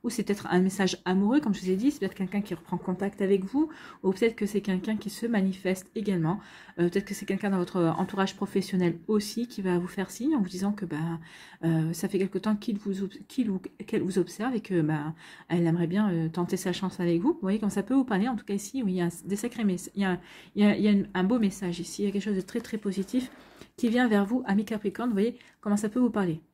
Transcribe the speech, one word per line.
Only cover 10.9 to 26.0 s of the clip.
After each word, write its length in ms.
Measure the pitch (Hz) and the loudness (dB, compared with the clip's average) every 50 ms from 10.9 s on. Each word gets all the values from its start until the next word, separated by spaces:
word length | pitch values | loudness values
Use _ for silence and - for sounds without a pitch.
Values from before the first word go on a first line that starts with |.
| 151 147 160 165 165 165 165 - - - - - - - - | -4 -2 -2 -2 -4 -6 -8 -14 -20 -20 -20 -20 -14 -2 0
euh, 300 | 165 165 160 160 160 170 | 2 2 4 2 0 -2
ça 140 | - - 190 | -2 -4 -2
fait 80 | - | 0
quelque 220 | 180 190 190 - 190 | 0 0 0 -2 -2
temps 160 | - 214 214 | 0 0 0
qu'il 240 | 208 - - 214 202 | 0 0 -4 -4 -2
vous 240 | - 202 196 190 202 | -2 -4 -2 -2 -4
ob-, 100 | 185 - - - | -6 -6 -12 -18
qu'il 240 | _ - - 247 214 | _ -2 -2 0 0
ou 100 | 190 190 - - - _ 208 | 0 -2 -4 -8 -14 _ -8
qu'elle 160 | - 220 208 | -2 -2 -2
vous 160 | - 185 185 | 0 0 2
observe 380 | 196 170 170 - - 214 254 254 | 0 0 0 -2 -4 -4 -2 -2
et 60 | 220 | -2
que, 200 | - - 190 170 | -4 0 2 2
ben, 320 | 156 151 156 151 147 156 160 - - - - - - | 2 2 2 0 -2 -6 -8 -10 -16 -20 -20 -20 -6
elle 200 | _ 170 180 170 | _ 0 2 4
aimerait 200 | 165 160 175 170 | 4 4 2 2
bien, 220 | 165 175 202 214 202 | 2 2 2 2 2
euh, 160 | 175 165 160 | 2 2 0
tenter 300 | 160 160 175 175 175 - | 0 0 -2 -2 -2 -2
sa 160 | 180 - 190 175 | -2 -2 -2 -2
chance 260 | 170 196 180 - - | -2 -4 -4 -2 0
avec 220 | 180 170 170 170 | 0 2 2 4
vous. 120 | 180 277 349 | 2 2 0
Vous 60 | - | 0
voyez 180 | - 185 202 220 | 0 -2 0 0
comme 100 | 214 202 | 0 0
ça 140 | 202 202 196 | -2 -2 -2
peut 100 | - 254 | 2 2
vous 100 | 269 262 | 2 2
parler, 240 | 254 220 180 208 | 2 2 2 2
en 80 | 254 247 | 0 0
tout 100 | 208 - | -4 -4
cas 100 | - 202 | -4 -4
ici, 260 | 202 202 - - 269 | -4 -4 -4 -6 -2
oui, 120 | 240 196 185 | -2 0 0
il 40 | |
y 40 | 185 | 2
a 80 | 175 170 170 - - | 0 0 -2 -4 -6
des 100 | 170 196 | -6 -4
sacrés 280 | 208 - 240 - - 226 | -4 -4 -6 -4 0 0
mess-, 280 | 202 180 175 - - _ | 0 0 0 -4 -8 _
il 80 | 196 | -2
y 40 | 202 | 0
a, 140 | 190 180 175 - - - - - - _ | 0 0 -2 -6 -16 -20 -20 -20 -10 _
il 80 | 202 208 | 4 4
y 20 | |
a, 100 | 208 202 | 6 6
il 80 | - 202 | 4 4
y 40 | |
a 40 | 214 | 4
une, 160 | 208 202 196 - - | 4 4 2 0 0
un 100 | 185 180 | 0 2
beau 140 | 190 247 | 2 4
message 420 | 247 214 196 190 - 202 180 170 170 | 4 2 0 0 -2 -4 -4 -4 -4
ici, 220 | 190 - - - | -6 -10 -6 -2
il 40 | 202 | -2
y 20 | |
a 40 | 202 | 0
quelque 120 | 196 202 190 | 0 -2 -2
chose 120 | 214 208 | 0 -2
de 60 | 185 | -2
très, 200 | 185 - - 233 | -2 -4 -6 -8
très 180 | 226 - - 214 | -6 -4 -8 -4
positif 500 | - 208 185 196 190 - - 262 254 - - - - - - - - - _ | -4 -4 -2 -2 -4 0 -2 -2 -2 -2 -12 -20 -20 -20 -20 -20 -20 -20 _
qui 120 | - - 233 | -2 0 2
vient 180 | 220 247 254 | 4 4 4
vers 180 | 233 214 202 202 | 4 4 4 4
vous, 160 | 196 240 254 254 | 2 0 -2 0
ami 180 | 214 196 202 220 | 2 2 2 2
Capricorne, 460 | - 233 208 - 202 185 - 233 247 | 0 -4 -2 -2 -4 -2 -2 -2 0
vous 60 | 220 | 2
voyez 220 | 190 202 233 240 - - - - _ | 2 2 2 0 -4 -18 -20 -20 _
comment 180 | - 214 208 | -2 0 0
ça 120 | 208 214 214 | 2 2 0
peut 100 | 208 | 2
vous 100 | 254 | 2